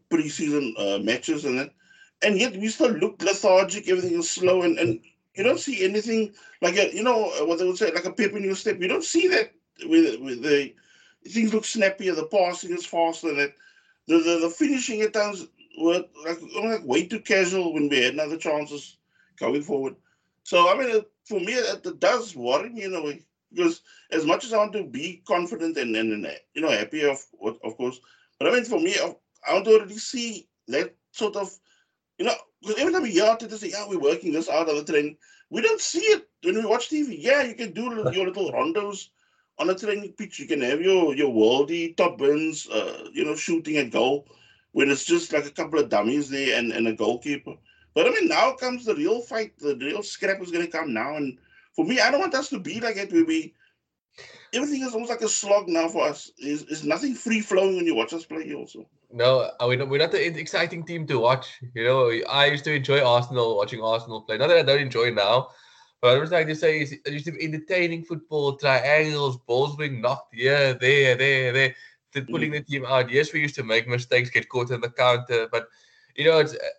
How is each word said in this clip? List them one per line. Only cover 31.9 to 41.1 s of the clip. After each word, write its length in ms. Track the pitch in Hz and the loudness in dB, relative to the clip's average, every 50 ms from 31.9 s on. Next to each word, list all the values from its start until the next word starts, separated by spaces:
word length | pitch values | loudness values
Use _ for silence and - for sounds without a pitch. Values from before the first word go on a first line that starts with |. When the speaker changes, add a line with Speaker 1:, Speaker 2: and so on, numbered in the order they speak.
| _ _ _ _ _ - | _ _ _ _ _ -4
Speaker 1:
you 80 | 175 | -2
know, 80 | 233 - - - _ _ _ - | -2 -2 -2 -4 _ _ _ -6
'cause 100 | 196 214 220 | -6 -2 0
every 140 | 277 349 339 | 0 0 2
time 120 | 370 311 | 0 0
you 60 | 233 | 2
hear 120 | 185 170 202 | 2 4 6
Arteta 280 | 214 226 220 233 202 214 214 | 6 4 2 0 -10 -12 -10
say, 120 | 208 180 | -10 -8
"Yeah, 180 | 190 202 208 202 | -8 -8 -8 -6
we're 120 | 196 170 | -4 0
working 320 | 139 139 165 165 175 180 | 2 2 2 2 0 -2
this 180 | 147 160 165 - | -2 -2 -2 0
out 200 | 135 156 165 160 | 0 0 0 0
of 60 | 151 | -2
the 160 | 147 147 151 | -2 -2 0
training," 260 | 160 147 147 151 151 _ _ _ _ _ _ - | 0 2 2 0 -6 _ _ _ _ _ _ -8
we 120 | - - | -6 -4
don't 200 | - 453 440 427 | -2 -2 -2 -2
see 200 | - - - 330 | -2 -4 -4 -2
it 260 | 392 440 427 - - _ _ _ - | 2 2 2 2 0 _ _ _ -4
when 120 | 330 196 | -2 -2
we 100 | 220 226 | 0 0
watch 240 | 202 - 508 480 - | 0 0 0 -2 -4
T 120 | 311 302 | -4 -4
V. 140 | 294 262 190 151 | -4 -4 -6 -4
Yeah, 240 | 143 226 277 285 269 | 0 2 2 2 2
you 120 | 247 214 | -2 -4
can 160 | - 247 208 | -8 -10 -8
do 180 | 160 185 233 247 | -6 -6 -6 -6
li-, 260 | 233 220 214 240 - | -6 -4 -4 -4 -2
your 120 | 190 190 180 | -2 -4 -4
little 240 | - 202 190 151 | -4 -4 -4 -4
rondos 580 | 123 120 127 156 165 214 202 202 202 196 - - _ _ _ _ _ _ _ _ _ - | -2 -2 -2 -2 -2 -4 -4 -6 -8 -12 -14 -18 _ _ _ _ _ _ _ _ _ -4
on 140 | 151 170 | -2 -2
a 40 | 185 | -2
training 380 | 185 220 208 208 208 208 196 - | -2 -2 -4 -4 -4 -6 -10 -12
pitch. 240 | - 202 - - - | -12 -12 -12 -12 -12
You 60 | - - | -6 -4
can 140 | 160 143 | -2 -2
have 200 | 127 123 139 151 | 0 0 0 0
your, 340 | 170 185 190 185 170 151 | 2 4 4 4 4 2